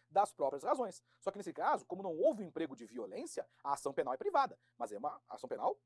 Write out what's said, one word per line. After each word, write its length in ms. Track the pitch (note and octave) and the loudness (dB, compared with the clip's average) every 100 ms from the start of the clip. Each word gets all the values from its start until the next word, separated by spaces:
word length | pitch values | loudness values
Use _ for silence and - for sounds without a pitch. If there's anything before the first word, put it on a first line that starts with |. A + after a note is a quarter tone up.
| _ | _
das 240 | F3+ G3+ | 4 4
próprias 280 | - C3+ C#3 | 4 0 0
razões. 400 | F3+ C4+ A3 - _ _ | 0 2 0 -4 _ _
Só 100 | - | -6
que 60 | G3+ | -4
nesse 160 | F3+ | -8
caso, 320 | D3+ G3+ D4+ - | 0 2 2 0
como 180 | G3+ | -6
não 140 | G3 D#3+ | -4 4
houve 260 | C#4 A3+ | 4 4
um 40 | F3+ | -4
emprego 280 | D#3+ D#3+ A3+ | -4 -4 -6
de 100 | G#2+ | -12
violência, 640 | - G2+ - D#4+ - - _ | -8 -8 -6 -8 -8 -8 _
a 100 | C#3 | -2
ação 200 | C#3+ C#3+ | 0 0
penal 200 | C3+ C3 | -2 -2
é 40 | C3 | 0
privada. 420 | G4+ F4 B3+ - _ - | 2 2 2 -2 _ -8
Mas 140 | A#2 | -8
é 60 | G2+ | -6
uma 240 | C#3+ D3+ - | -6 -8 -14
ação 180 | A#2+ B2+ | -12 -8
penal, 320 | B2 B2+ - | -2 -2 -2